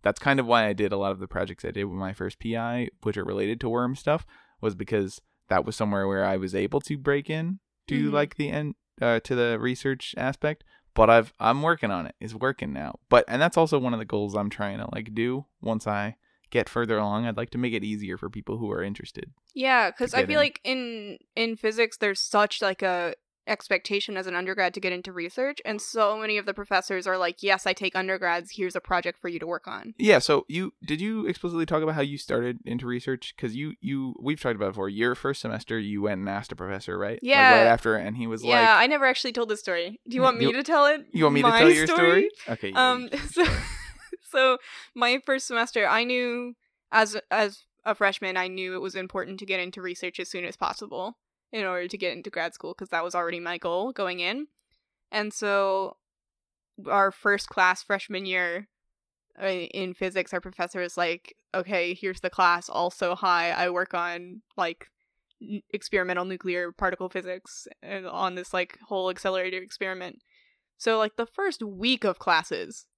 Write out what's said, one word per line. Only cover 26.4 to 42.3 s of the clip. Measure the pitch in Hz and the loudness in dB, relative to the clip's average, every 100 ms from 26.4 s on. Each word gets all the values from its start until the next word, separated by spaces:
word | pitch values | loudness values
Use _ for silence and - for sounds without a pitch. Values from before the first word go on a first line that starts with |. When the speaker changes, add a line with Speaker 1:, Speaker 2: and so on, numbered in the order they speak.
| 202 | -2
Speaker 2:
the | |
professors | 196 202 190 - 190 190 | -6 0 0 0 -4 -2
are | 185 | 0
like, | 175 175 | 0 -2
"Yes, | 196 190 196 | 2 2 2
I | |
take | 185 190 190 | -2 -2 -2
undergrads. | 190 190 180 170 175 | -2 -2 0 -2 -4
Here's | - 185 175 | -6 -4 -4
a | |
project | - 180 170 175 | -2 0 0 -6
for | 180 | -8
you | 170 | -8
to | 160 | -6
work | 170 - | -8 -8
on." | 98 - - | -12 -12 0
Speaker 1:
Yeah, | 214 175 | 6 6
so | - 147 - | 8 2 4
you, | 156 190 - - | -4 -4 -8 -6
did | 151 | -4
you | 202 220 214 | -2 -2 -4
explicitly | 180 175 170 160 | -4 -4 -4 0
talk | 156 | 0
about | 156 156 | 0 0
how | |
you | 143 143 | -2 -4
started | - 131 120 120 | -4 -2 -2 -6
into | - 120 123 | -6 -6 -4
research? | 123 127 127 - - | -4 -4 -4 -6 -8
'Cause | 127 113 | -6 -6
you, | 151 - | -8 -8
you, | - 139 131 - | -4 -4 -4 -6
we've | 127 151 | -4 -2
talked | 131 110 | -2 0
about | 101 | -2
it | |
before. | 98 95 | -2 -4
Your | 101 117 123 | 0 0 0
first | 139 139 | -4 -4
semester, | 127 110 - 113 | -6 -8 -6 -4
you | 104 101 | -4 -2
went | 104 98 | -2 -2
and | 98 | -4
asked | 98 - | -6 -8
a | - | -10
professor, | 92 98 - 92 | -8 -8 -6 -4
right? | 101 | -4
Like, | 117 | -6
Speaker 2:
Yeah. | 247 277 262 233 | 2 6 10 10
Speaker 1:
right | - | 10
after, | - - 110 | 6 4 2
and | 196 165 | 0 -4
he | 117 | -4
was | 113 | -4
Speaker 2:
Yeah, | 110 240 | 2 6
Speaker 1:
like | 226 208 | 8 8
Speaker 2:
I | 240 | 6
never | 294 269 | 4 2
actually | 262 262 | 2 -2
told | 233 226 | -2 -2
this | 208 | -4
story. | - 175 175 214 - | -4 -4 -4 -10 -8
Do | 247 | 2
you | |
Speaker 1:
Yeah, | 262 | 4
Speaker 2:
want | 233 | 4
me | - | 2
Speaker 1:
you, | |
Speaker 2:
to | 247 | 2
tell | 285 320 285 | 2 4 6
it? | 302 - | 4 -2
Speaker 1:
you | - | 4
want | 156 | 4
me | 143 | 6
to | 247 | 6
Speaker 2:
My | 226 | 8
Speaker 1:
tell | 330 | 8
your | 330 320 | 8 6
Speaker 2:
story? | 320 | 4
Speaker 1:
story? | - 392 403 | 6 6 4